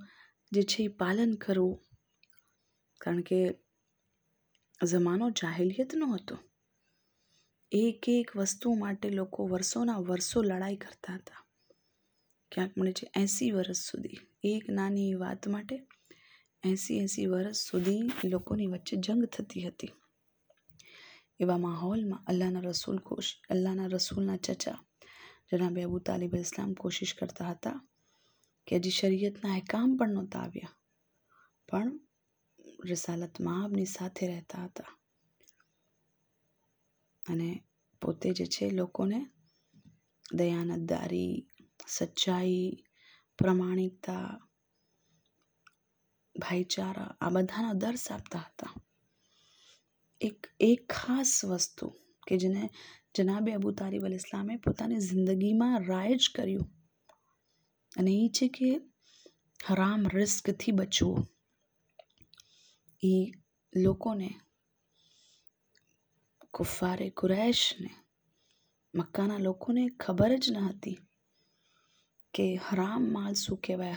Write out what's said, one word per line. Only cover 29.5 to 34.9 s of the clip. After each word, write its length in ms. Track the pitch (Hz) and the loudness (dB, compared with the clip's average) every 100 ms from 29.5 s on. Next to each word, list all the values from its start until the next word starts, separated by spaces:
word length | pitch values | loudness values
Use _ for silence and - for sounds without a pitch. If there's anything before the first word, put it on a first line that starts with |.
અહેકામ 460 | 190 185 214 247 262 | -2 0 2 4 4
પણ 120 | 220 | 2
નહોતા 320 | 196 190 - | 0 -2 -6
આવ્યા, 360 | - - 180 - _ _ _ _ _ _ _ _ - | -6 -8 -12 -16 _ _ _ _ _ _ _ _ -4
પણ 320 | 185 233 302 - _ _ _ _ _ - - | -2 -2 -4 -12 _ _ _ _ _ -20 -12
રિસાલત 560 | 180 175 - 170 175 - | -4 -4 -2 -4 -6 -4
માબની 460 | 175 175 202 202 190 | -2 0 0 0 0
સાથે 400 | - 185 185 180 | -2 -8 -4 -4
રહેતા 380 | 170 165 185 | -4 -10 -12
હતા 340 | 180 - - | -10 -12 -16